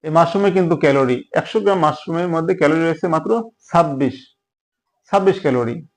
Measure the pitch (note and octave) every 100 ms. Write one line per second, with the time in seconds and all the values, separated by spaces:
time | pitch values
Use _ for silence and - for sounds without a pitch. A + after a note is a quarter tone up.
0 | D#3 D#3+ - G3 G3+ F#3 F3 D#3+ D3+ C#3
1 | C3 B2 - - - A3 G3+ F#3+ D3+ -
2 | - E3 F3+ E3 E3 F#3 D3 D#3+ E3 D#3+
3 | F3+ D#3+ D#3+ A3+ A3+ _ _ F3 - C3+
4 | C3+ - - _ _ _ _ _ _ _
5 | _ G3 F#3+ F#3+ D#3+ B2+ A#2 A#2+ -